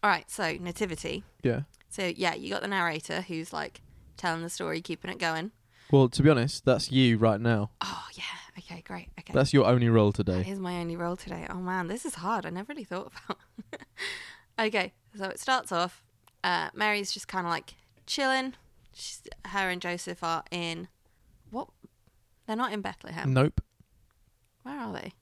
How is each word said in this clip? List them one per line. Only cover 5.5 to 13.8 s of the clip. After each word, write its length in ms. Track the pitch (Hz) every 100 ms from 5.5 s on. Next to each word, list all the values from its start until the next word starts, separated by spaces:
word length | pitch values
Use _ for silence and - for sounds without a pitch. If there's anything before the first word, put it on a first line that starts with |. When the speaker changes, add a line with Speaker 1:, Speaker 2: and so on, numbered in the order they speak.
| _ _ _ -
Speaker 2:
Well, 180 | 139 127
to 120 | -
be 80 | 143
honest, 340 | 139 123 -
that's 280 | - 120 -
you 240 | 131 127 113
right 220 | 113 101
now. 300 | 117 113 104 _
Speaker 1:
Oh, 260 | - - -
yeah. 80 | - - - - -
Okay, 240 | - 175
great. 260 | - 180 - -
Okay. 140 | -
Speaker 2:
That's 200 | 131 135
your 120 | 139 110
only 220 | 123 120
role 240 | 113 104
today. 300 | 101 95 90
Speaker 1:
That 60 | 92
is 100 | 196
my 200 | 180 180
only 160 | 170 170
role 200 | 170 180
today. 300 | - 175 160
Oh, 60 | 180
man, 320 | 180 185 170
this 160 | 226
is 120 | 320 -
hard. 280 | 175 220 165
I 40 |
never 220 | 170 -
really 120 | 294
thought 280 | 214 180 - - -
about 120 | - _ - -
<laughs> 80 | -